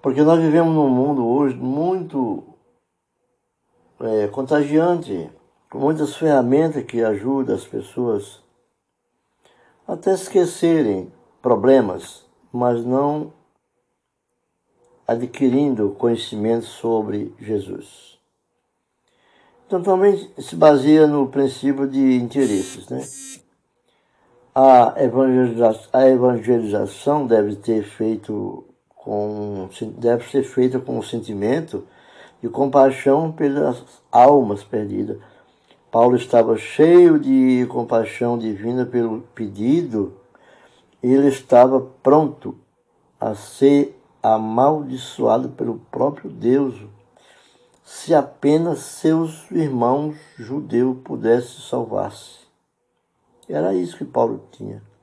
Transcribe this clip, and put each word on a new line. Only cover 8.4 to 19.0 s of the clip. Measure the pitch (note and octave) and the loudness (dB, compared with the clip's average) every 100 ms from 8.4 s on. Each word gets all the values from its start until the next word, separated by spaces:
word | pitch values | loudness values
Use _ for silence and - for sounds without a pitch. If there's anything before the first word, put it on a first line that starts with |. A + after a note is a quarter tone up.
| _ _ _ _ _ _ _ _ _ _ _ _ _ _ - | _ _ _ _ _ _ _ _ _ _ _ _ _ _ -12
até | E3+ F#3+ | -6 -2
esquecerem | F#3 - G3 F3 - E3+ D#3+ A#2+ F#2+ F2+ _ _ _ | -2 0 0 0 0 0 2 0 -4 -8 _ _ _
problemas, | B2+ A2 A#2+ C3+ G#2+ F2+ - - _ _ _ | -2 0 4 4 2 -6 -12 -20 _ _ _
mas | B2 B2 A#2 | -4 -2 -2
não | A#2+ C3 C#3+ D3+ D#3 _ _ _ _ _ _ _ _ _ _ _ _ _ _ _ _ _ - | -2 -2 -2 -4 -10 _ _ _ _ _ _ _ _ _ _ _ _ _ _ _ _ _ -6
adquirindo | A#2 B2 - C3+ B2+ D3 A#2 G#2 G2+ | -4 -6 -2 0 2 0 0 -4 -2
conhecimento | A#2+ A2+ - G#2+ G#2+ A#2 A#2 | -2 -2 -6 -6 -2 -2 -4
sobre | - A#2 A2+ G#2 G#2 - - | -8 -4 -2 -2 -6 -8 -14
Jesus. | G#2+ G#2 F#2 G2 - - _ _ _ _ _ _ _ _ _ _ | -8 -8 -8 -16 -18 -20 _ _ _ _ _ _ _ _ _ _